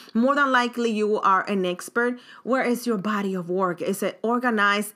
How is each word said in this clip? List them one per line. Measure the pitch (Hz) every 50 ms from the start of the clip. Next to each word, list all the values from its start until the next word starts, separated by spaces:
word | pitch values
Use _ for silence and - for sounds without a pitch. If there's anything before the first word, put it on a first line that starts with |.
| - - -
More | 220 240 262 285
than | 294 285 262 262
likely, | 247 240 240 240 240 233 233
you | 214 208 214 208 214 -
are | - 196 190 185 - -
an | 208 190 180
expert. | 180 180 180 - - - 233 240 247 247 247 - - - - -
Where | - 254 262 -
is | 240 240 233 -
your | 240 220 196
body | 175 214 214 202 196 196 190
of | 185 170 170
work? | 180 190 190 180 165 - -
Is | 185 196 - 208
it | 185 - - -
organized | 220 240 247 254 247 226 202 202 202 202 208 208 - -